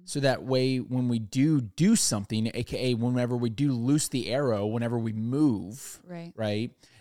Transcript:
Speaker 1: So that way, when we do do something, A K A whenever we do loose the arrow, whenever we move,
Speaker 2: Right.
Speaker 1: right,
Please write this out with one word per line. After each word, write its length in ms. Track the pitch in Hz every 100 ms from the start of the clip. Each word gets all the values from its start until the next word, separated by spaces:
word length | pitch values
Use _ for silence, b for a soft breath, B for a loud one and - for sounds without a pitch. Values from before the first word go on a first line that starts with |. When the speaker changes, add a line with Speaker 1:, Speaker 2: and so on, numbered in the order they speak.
| -
Speaker 1:
So 140 | 147
that 240 | 139 123
way, 360 | 117 131 131 127
when 280 | - 127 123
we 100 | 117
do 420 | 107 131 151 151
do 340 | 110 - 185 226
something, 560 | - 104 95 110 113
A 100 | 113
K 280 | 120 120 127
A 20 | 117
whenever 420 | 120 123 120 123
we 120 | 120
do 220 | 107 143
loose 380 | 123 120 156 -
the 200 | 131 101
arrow, 360 | 127 139 107 107
whenever 340 | 117 117 120
we 140 | 113
move, 880 | 110 113 135 151 101 90 131 - - 180
Speaker 2:
Right. 280 | 170 170 113
Speaker 1:
right, 360 | 107 104 123 - B B